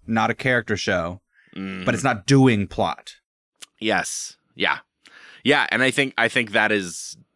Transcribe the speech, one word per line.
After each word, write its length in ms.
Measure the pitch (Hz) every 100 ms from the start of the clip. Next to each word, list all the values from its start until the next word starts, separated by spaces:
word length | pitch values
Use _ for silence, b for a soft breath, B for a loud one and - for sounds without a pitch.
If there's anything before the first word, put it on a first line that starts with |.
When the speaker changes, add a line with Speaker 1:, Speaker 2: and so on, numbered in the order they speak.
| -
Speaker 1:
not 240 | 113 113
a 40 |
character 440 | 113 135 123 110 104
show," 420 | - 92 82 92 _ b b
Speaker 2:
Mm-hmm. 300 | - 95 95
Speaker 1:
but 80 | 92
it's 100 | 113
not 200 | 135 120 -
doing 400 | 139 131 107 95
plot. 500 | - 92 - - - _ _ _ _ - _
Speaker 2:
Yes. 560 | 107 95 104 - - - _
Yeah. 240 | - 87 71 - _ B B B B
Yeah. 220 | - 143 113
And 120 | 110
I 80 | 131
think, 240 | 127 135 -
I 120 | 113
think 240 | 135 117
that 180 | 110 107
is, 440 | 107 90 - - - _